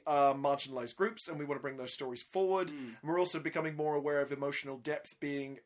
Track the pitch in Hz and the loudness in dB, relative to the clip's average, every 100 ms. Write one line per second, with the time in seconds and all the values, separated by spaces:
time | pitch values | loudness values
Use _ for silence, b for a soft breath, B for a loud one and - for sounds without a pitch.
0 | - 147 139 139 139 139 135 131 117 - | 2 6 6 6 2 2 0 -4 -4 0
1 | 202 220 - 156 147 143 139 135 127 - | 0 0 -6 -4 -4 -4 -4 -6 -6 -4
2 | 135 123 - 185 190 190 175 147 127 113 | -4 -6 -2 2 4 4 0 -4 -10 -8
3 | 151 170 180 160 151 165 156 151 151 147 | 0 2 2 2 -2 -2 -2 0 0 2
4 | 143 147 139 139 143 143 139 135 120 147 | 2 2 2 0 -2 -2 -4 -6 -4 -4
5 | - - 147 143 135 139 | -6 -8 -4 -2 -4 -10